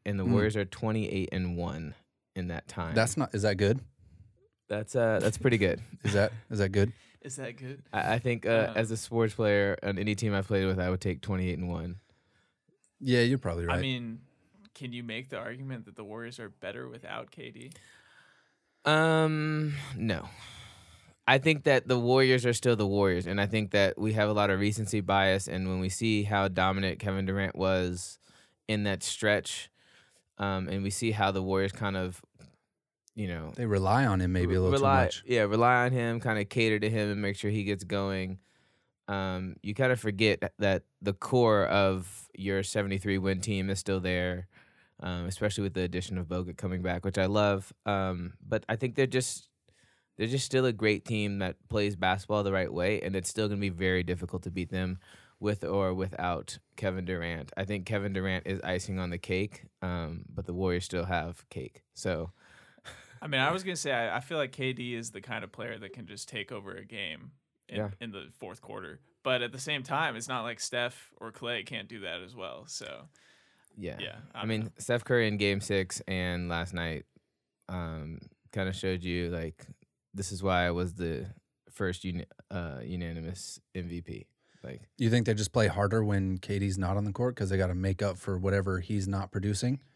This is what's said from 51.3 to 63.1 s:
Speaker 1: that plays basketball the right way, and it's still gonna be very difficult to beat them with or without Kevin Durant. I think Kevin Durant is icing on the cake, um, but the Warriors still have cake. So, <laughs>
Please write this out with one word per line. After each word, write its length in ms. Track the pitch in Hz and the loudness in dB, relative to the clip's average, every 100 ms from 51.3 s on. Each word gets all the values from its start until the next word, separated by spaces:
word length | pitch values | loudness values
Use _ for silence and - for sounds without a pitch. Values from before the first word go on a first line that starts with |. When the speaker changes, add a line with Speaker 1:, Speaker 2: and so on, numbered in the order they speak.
| 98 | -2
Speaker 1:
that 180 | 92 - - | -2 -4 -4
plays 260 | 110 101 95 | 0 0 2
basketball 460 | 92 95 - 104 | 2 2 0 0
the 100 | 101 | 2
right 180 | 95 87 | 0 0
way, 280 | 82 90 107 | 0 0 0
and 160 | 95 95 | -2 -4
it's 140 | 92 | -4
still 180 | - 107 | -2 0
gonna 120 | 101 | 0
be 80 | 101 | -2
very 320 | 85 92 92 | 0 2 2
difficult 400 | 90 87 90 92 | 0 -4 -4 -6
to 80 | 90 | -6
beat 180 | 92 87 | -4 -4
them 280 | 92 92 90 - - - - | -2 -4 -6 -12 -20 -20 -6
with 240 | 104 104 | -2 -2
or 300 | - 98 95 | 0 0 0
without 640 | 92 92 - 90 82 - - _ - | 0 -4 -2 -2 -2 -6 -14 _ -6
Kevin 300 | 98 92 90 | -4 -2 -4
Durant. 440 | 90 85 82 71 - | -4 -4 -6 -8 -6
I 80 | |
think 220 | 95 104 90 | -4 -4 -2
Kevin 260 | 107 101 | -2 -2
Durant 340 | 95 95 92 - | -2 -2 -2 -2
is 140 | 98 | -4
icing 380 | 85 90 - 92 | -2 -4 -4 -4
on 100 | 90 | -4
the 100 | 85 | -6
cake, 460 | - 92 104 - - - | -4 -2 -2 -8 -20 -10
um, 440 | 92 87 80 85 - | -6 -4 -6 -10 -12
but 160 | - | -10
the 80 | 101 | -8
Warriors 300 | 90 95 87 | -2 0 0
still 200 | 95 90 90 | -2 -4 -2
have 420 | 87 82 85 - | -2 -4 -8 -14
cake. 340 | - 64 - _ | -14 -14 -16 _
So, 380 | - 95 82 82 - - - - _ | -8 -4 -4 -4 -12 -20 -20 -20 _
<laughs> 380 | - - - | -20 -20 -20